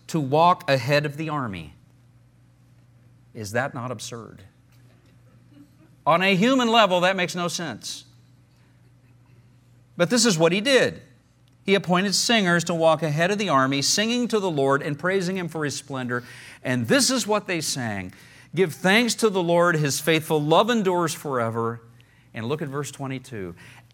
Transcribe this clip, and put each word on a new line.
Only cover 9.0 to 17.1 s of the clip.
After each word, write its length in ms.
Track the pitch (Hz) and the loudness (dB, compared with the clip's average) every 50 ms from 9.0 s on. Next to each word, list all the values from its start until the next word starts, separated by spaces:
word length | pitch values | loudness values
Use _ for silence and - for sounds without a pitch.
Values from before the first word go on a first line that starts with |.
| _ _ _ _ _ _ _ _ _ _ _ _ _ _ _ _ _ _ - | _ _ _ _ _ _ _ _ _ _ _ _ _ _ _ _ _ _ -2
But 140 | - 175 170 | -2 0 2
this 160 | 240 247 214 | 2 2 2
is 100 | 240 190 | 2 2
what 140 | 156 170 165 | 4 4 4
he 100 | 170 202 | 2 2
did. 420 | 208 277 277 240 175 113 82 - - - - _ _ _ _ _ _ _ _ _ - | 2 4 4 4 4 2 -2 -6 -16 -20 -20 _ _ _ _ _ _ _ _ _ -2
He 100 | - 196 | 0 0
appointed 400 | 196 - 160 180 175 190 208 180 | 0 2 2 0 0 0 0 0
singers 500 | - - - 240 226 196 175 170 175 165 | 0 0 2 2 2 4 4 2 2 0
to 100 | 175 175 | 0 -2
walk 280 | 165 165 160 160 151 165 | 2 4 4 2 2 0
ahead 280 | 156 147 151 170 185 | -2 0 0 0 0
of 60 | 208 | 0
the 140 | 202 214 185 | -2 0 2
army, 320 | 147 135 131 131 139 139 135 | 2 2 4 2 0 0 0
singing 440 | - - - 208 226 233 247 247 220 | 0 0 0 0 0 0 -2 -2 0
to 120 | - 214 | -2 -2
the 100 | 190 190 | 0 0
Lord 300 | 165 143 139 135 139 139 | 0 0 2 2 2 0
and 180 | - 160 147 147 | 0 -4 -6 -4
praising 380 | - 180 190 196 185 175 190 | -4 -2 -2 -2 -2 -2 -4
Him 120 | 190 175 165 | -4 -6 -6
for 180 | - 160 151 | -6 -6 -6
His 100 | 143 127 | -6 -6
splendor. 480 | - - - 139 131 127 120 123 123 120 - - - - - - - - | -8 -10 -10 -10 -8 -6 -4 -6 -6 -6 -8 -18 -20 -20 -20 -18 -10 -6
And 240 | 131 127 123 117 107 | -4 -2 -2 0 2
this 220 | 208 285 247 - | 2 2 2 2